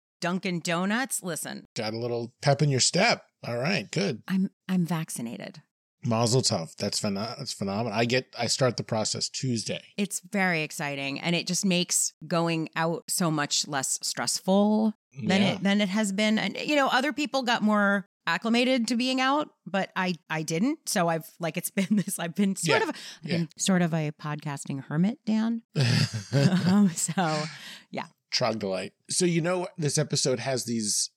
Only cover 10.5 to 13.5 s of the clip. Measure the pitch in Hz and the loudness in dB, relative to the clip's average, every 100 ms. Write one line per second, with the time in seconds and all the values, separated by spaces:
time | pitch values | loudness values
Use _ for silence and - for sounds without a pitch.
10.5 | 165 151 - 147 139 139 139 - 170 - | 0 -2 -6 -6 -4 -4 -4 -2 -2 0
11.5 | 180 202 175 180 - - - 151 170 170 | -2 2 2 2 0 0 -4 -4 0 0
12.5 | 165 156 - 165 165 - - 175 156 143 | 0 -2 -2 -2 -2 -4 -2 0 0 0